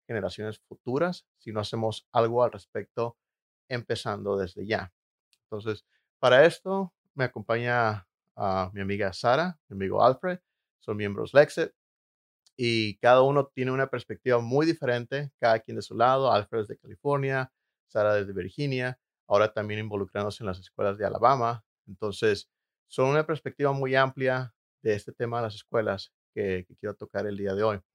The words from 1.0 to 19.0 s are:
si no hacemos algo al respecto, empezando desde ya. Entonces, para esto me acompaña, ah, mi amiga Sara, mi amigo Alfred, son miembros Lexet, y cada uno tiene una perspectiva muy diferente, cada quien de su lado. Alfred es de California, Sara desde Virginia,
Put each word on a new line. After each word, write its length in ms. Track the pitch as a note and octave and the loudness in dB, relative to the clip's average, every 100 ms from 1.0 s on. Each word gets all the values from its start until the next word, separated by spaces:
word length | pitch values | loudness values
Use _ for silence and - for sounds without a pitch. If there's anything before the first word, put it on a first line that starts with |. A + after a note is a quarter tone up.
| F3 F3+ _ _ | -2 -4 _ _
si 120 | A#2 | -8
no 80 | G#2+ | -6
hacemos 480 | G#2 A2+ A2 - - | -4 -4 -4 -4 -2
algo 320 | A#2 A2+ A#2+ | 0 2 2
al 80 | A#2 | 0
respecto, 640 | G2 - A2 G2+ A#2+ A#2 - _ _ _ _ _ | -2 -10 -10 -8 -6 -6 -8 _ _ _ _ _
empezando 680 | B2 A2+ A2 B2 G2+ G2 G2 | -8 -6 -6 -4 -4 -2 -2
desde 280 | F2+ G#2 | -4 -6
ya. 280 | G2+ G#2 F#2 _ _ _ _ _ | -4 -4 -4 _ _ _ _ _
Entonces, 400 | _ G#2+ A2 G#2 _ _ _ _ | _ -10 -8 -8 _ _ _ _
para 240 | B2+ B2+ | 6 8
esto 480 | E3 - F#3+ G3 F#3+ _ _ C#3 | 8 4 -4 -4 -4 _ _ -4
me 80 | |
acompaña, 840 | B2+ A#2 G#2+ A#2 A#2+ B2 A2 G#2 - _ _ - | -4 -4 -4 -2 0 2 2 -2 -10 _ _ -6
ah, 340 | G2+ F#2+ F#2 | -2 -2 -2
mi 80 | G2+ | -6
amiga 300 | G2 G2+ G2 | -4 -2 -4
Sara, 460 | - - C#3 F3+ - _ | 0 2 2 0 -8 _
mi 80 | G2 | -6
amigo 280 | F#2+ G2+ | -2 4
Alfred, 340 | A#2 C3 F#3 F3+ _ _ _ _ | 4 4 -4 -8 _ _ _ _
son 200 | - G#2 | -8 -6
miembros 340 | G#2 G2+ A2 | -4 -4 4
Lexet, 420 | C3+ D3+ - D#3+ - _ _ _ _ _ _ _ - | 6 6 2 -6 -8 _ _ _ _ _ _ _ -4
y 400 | A#2+ A2+ G#2+ - | 0 0 -2 2
cada 240 | A#2+ B2+ | 6 6
uno 240 | C3+ C#3+ C3+ | 6 4 -2
tiene 240 | C3+ B2+ | -4 -4
una 180 | C3 C3+ | -2 -2
perspectiva 500 | A#2+ - G#2+ B2 A#2+ | -4 -8 -6 0 0
muy 280 | A#2 C3+ D#3+ | 2 0 0
diferente, 640 | D#3+ B2+ A#2+ A#2+ C#3 C#3+ - | 0 -2 -2 -4 -8 -8 -2
cada 200 | A#2+ A2+ | 2 2
quien 180 | - A2 | -2 -10
de 60 | |
su 140 | - A2 | -8 2
lado. 340 | B2 C3+ C3 | 4 4 4
Alfred 300 | G#2 G2+ A2+ | 2 0 -6
es 80 | G#2 | -6
de 100 | - | -10
California, 760 | - - C#3+ C#3 C3+ C3+ B2+ _ _ _ _ | -16 -8 -2 -2 -2 -4 -6 _ _ _ _
Sara 260 | A2 G#2 | 0 2
desde 180 | G#2 G2 | 2 0
Virginia, 680 | F#2+ F#2 - C#3+ B2+ B2+ B2 | -6 -8 -6 -4 -2 -4 -8